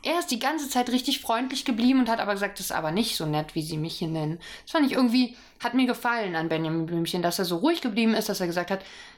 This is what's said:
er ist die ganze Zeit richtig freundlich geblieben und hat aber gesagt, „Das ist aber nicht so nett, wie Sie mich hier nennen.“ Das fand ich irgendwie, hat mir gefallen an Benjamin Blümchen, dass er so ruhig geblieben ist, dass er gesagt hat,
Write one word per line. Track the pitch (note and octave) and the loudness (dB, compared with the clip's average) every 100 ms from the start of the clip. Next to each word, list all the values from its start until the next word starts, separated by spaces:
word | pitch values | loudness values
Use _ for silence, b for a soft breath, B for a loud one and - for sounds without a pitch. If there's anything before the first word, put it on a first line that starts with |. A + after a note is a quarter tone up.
er | - E4 | 0 -2
ist | E4+ | -2
die | A3 | -2
ganze | C4 D#4 C#4 | 0 -2 -2
Zeit | B3 B3 | 0 2
richtig | B3 B3+ - | 0 0 -4
freundlich | - A3+ C4 C4 - | -2 -2 0 -4 -2
geblieben | A3 B3 C4 | 2 6 6
und | A#3 | 4
hat | A3+ | 2
aber | G3+ | 0
gesagt, | G3+ G3 G3 | 0 -2 -4
„Das | F#3+ | -4
ist | |
aber | - D#3+ | -2 0
nicht | F3 A#3 - | 0 0 -2
so | D#3 | 0
nett, | D3+ D#3 | -2 -2
wie | E3 | -4
Sie | D#3 D#3 | -4 -4
mich | D#3+ - | -6 -4
hier | D#3+ | -4
nennen.“ | D#3+ D3+ E3+ B B | -2 -4 -4 B B
Das | - | -4
fand | E4 C#4 | 0 2
ich | |
irgendwie, | - B3+ A#3+ B3 B B B | 4 4 4 2 B B B
hat | A#3 | -2
mir | B3+ B3+ | 2 2
gefallen | A#3+ A#3+ A#3+ G3+ E3 | 2 0 0 0 -2
an | E3 | 0
Benjamin | D#3+ D#3+ E3 D#3+ | 0 0 0 0
Blümchen, | E3+ E3+ F#3 | 0 0 0
dass | F3 E3+ | 0 0
er | |
so | F3+ E3+ | 0 2
ruhig | B3 E4+ | 2 2
geblieben | B3+ G3+ A3+ | 0 2 4
ist, | G#3 - | 2 0
dass | G3 | -2
er | F3+ | 0
gesagt | E3+ E3+ | -2 -2
hat, | F#3+ B B B | -4 B B B